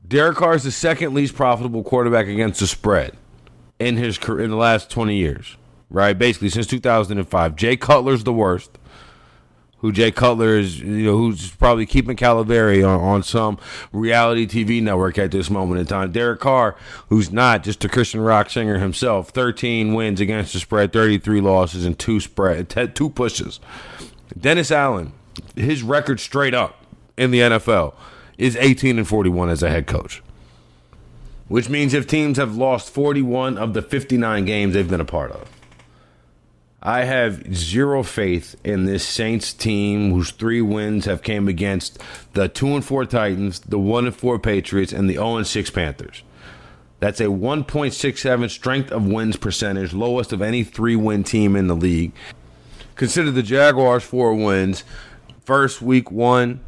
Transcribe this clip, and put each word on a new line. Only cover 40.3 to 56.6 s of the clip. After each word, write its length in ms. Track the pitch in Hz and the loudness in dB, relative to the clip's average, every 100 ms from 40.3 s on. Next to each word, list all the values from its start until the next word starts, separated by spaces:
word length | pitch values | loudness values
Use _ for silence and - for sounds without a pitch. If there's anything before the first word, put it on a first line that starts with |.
three 300 | - 113 117 | -4 -2 0
wins 460 | 107 107 107 107 104 | 0 -2 -2 -2 -2
have 140 | 87 | -4
came 280 | - 104 101 | -4 -2 -2
against 500 | 85 101 95 - - - - - | -2 -2 -4 -6 -16 -20 -20 -8
the 120 | 101 95 | -2 -2
two 280 | - 139 143 | -2 -2 -2
and 80 | |
four 200 | 139 135 | -4 -4
Titans, 540 | 123 120 104 95 101 87 | -2 -2 0 -2 -4 -6
the 200 | - 104 | -6 -2
one 280 | 98 117 123 | 0 0 -2
and 80 | |
four 240 | - 123 117 | -2 -2 -2
Patriots, 540 | 113 101 - 98 92 | 0 -2 0 -2 -2
and 180 | - 98 | 0 -2
the 80 | 85 | 0
oh 180 | 113 113 | -2 -2
and 100 | 104 | -2
six 220 | 107 - | -4 -4
Panthers. 540 | 98 78 69 - - - - - - - - _ _ | -4 -4 -6 -16 -18 -20 -20 -20 -20 -20 -20 _ _
That's 200 | 101 101 | -4 -2
a 80 | 107 | -2
one 360 | 98 113 151 | 0 -2 -4
point 280 | 139 151 143 | -4 -4 -4
six 300 | - 143 - | -2 -4 -2
seven 260 | 135 123 120 | -2 0 -2
strength 440 | - 123 135 135 | -4 -2 -2 -2
of 120 | 117 | -2
wins 320 | 98 110 110 107 | 0 0 -2 -2
percentage, 580 | 110 - 104 98 95 | -6 -4 -4 -4 -4
lowest 380 | 92 120 123 113 | -4 -2 -2 -4
of 80 | 101 | -4
any 200 | 104 120 | -2 -2
three-win 640 | 110 - 117 113 107 104 | -4 -2 0 2 2 0
team 320 | 95 110 104 98 | 0 2 4 4
in 100 | 92 | 2
the 80 | |
league. 380 | 85 90 82 82 - - - - - - - - | 2 2 0 -2 -8 -20 -20 -20 -20 -20 -20 -20
Consider 380 | - 123 175 156 | -6 -2 0 0
the 100 | 127 | 0
Jaguars' 600 | 107 135 147 131 127 123 | 0 4 4 6 4 2
four 300 | - 127 120 | 0 0 2
wins. 500 | 110 104 95 95 92 - - - - - - | 2 2 2 2 -2 -10 -20 -20 -20 -20 -20
First, 380 | - 139 135 - | 0 2 2 -2
week 300 | 120 127 117 | 2 2 2
one 480 | 98 120 123 120 131 | 0 4 4 2 -4